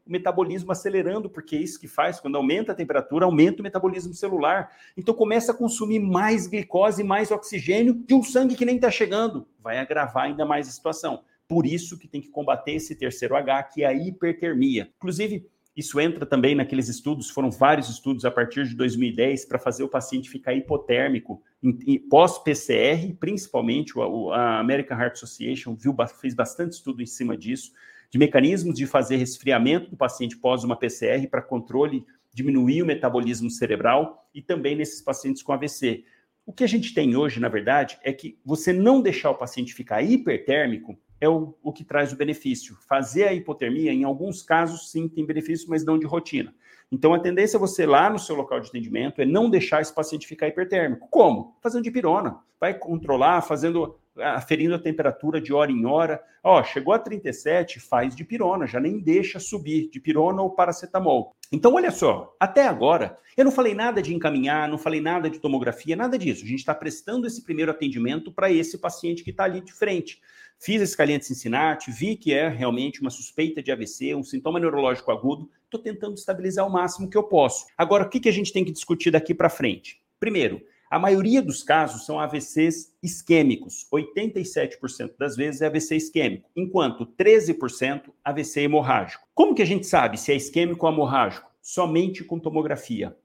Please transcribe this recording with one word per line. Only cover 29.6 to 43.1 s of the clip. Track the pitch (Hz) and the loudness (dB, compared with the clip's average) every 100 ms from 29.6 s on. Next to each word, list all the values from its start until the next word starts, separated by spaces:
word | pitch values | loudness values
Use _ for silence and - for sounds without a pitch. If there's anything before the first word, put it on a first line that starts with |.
| 127 170 - | 4 2 -2
do | - | -4
paciente | 123 - 120 117 | -4 -2 -8 -2
pós | 127 127 | 0 0
uma | 123 117 | -2 -2
P | 120 | -4
C | - 113 | -2 0
R | 135 135 | 0 0
pra | 131 | -6
controle, | - 123 117 127 143 135 - _ _ | -4 -8 -4 0 0 -2 -8 _ _
diminuir | 117 135 135 123 160 | -6 0 2 2 2
o | 170 | 0
metabolismo | 143 123 123 120 113 117 | 0 0 0 -2 -4 -6
cerebral | - 113 104 117 135 160 - _ | -4 -2 0 2 2 2 -6 _
e | 143 | -20
também | - 165 135 | -6 -4 -2
nesses | 151 147 - | -4 -6 -8
pacientes | - 131 135 135 | -6 -6 -4 -6
com | - | -4
A | 135 | -4
V | 143 | -4
C. | - 127 107 - _ _ _ - | -4 -4 -4 -10 _ _ _ -18
O | |
que | - | 0
a | 240 | 2
gente | 220 - | 2 0
tem | - 135 123 | 0 2 2
hoje, | 147 117 | 0 0
na | 120 | -2
verdade, | 107 104 139 135 - | 0 2 2 2 -4
é | 135 | -6
que | 135 147 - | -6 -12 -16
você | 131 156 185 | -6 -2 0
não | 180 220 269 | 4 6 6
deixar | 202 - 147 | 4 2 0
o | |
paciente | 131 120 127 120 | -2 -4 -6 -8
ficar | - 123 107 | -8 -4 0
hipertérmico | 170 262 170 110 - 147 131 110 - 101 _ - | 2 2 2 -4 0 0 2 -4 -8 -20 _ 0
é | 151 | 2
o, | 165 156 - | 2 -2 -8
o | 147 | -10
que | 147 | -10
traz | 156 143 143 | -4 -2 -2
o | 131 | -2
benefício. | 147 147 135 120 - 104 - | -4 -2 -4 -6 -8 -20 -2
Fazer | 139 120 | -2 0